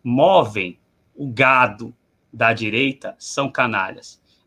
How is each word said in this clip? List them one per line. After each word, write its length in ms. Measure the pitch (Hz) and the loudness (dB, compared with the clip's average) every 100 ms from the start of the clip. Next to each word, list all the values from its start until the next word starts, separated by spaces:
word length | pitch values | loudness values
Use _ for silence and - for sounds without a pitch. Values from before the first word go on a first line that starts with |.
movem 760 | 120 127 170 190 117 107 90 - _ _ _ | -4 2 4 4 2 -4 -8 -12 _ _ _
o 120 | - 143 | -12 -8
gado 680 | 117 131 131 123 101 113 - _ _ _ | 0 4 4 2 -2 -14 -16 _ _ _
da 200 | 110 113 | 0 0
direita, 640 | 110 107 113 139 135 92 - | 0 -2 0 -2 -4 -14 -14
são 320 | - - 139 | -10 -6 -4
canalhas. 680 | 139 120 104 95 - - - _ _ | -2 -2 -2 -4 -10 -20 -20 _ _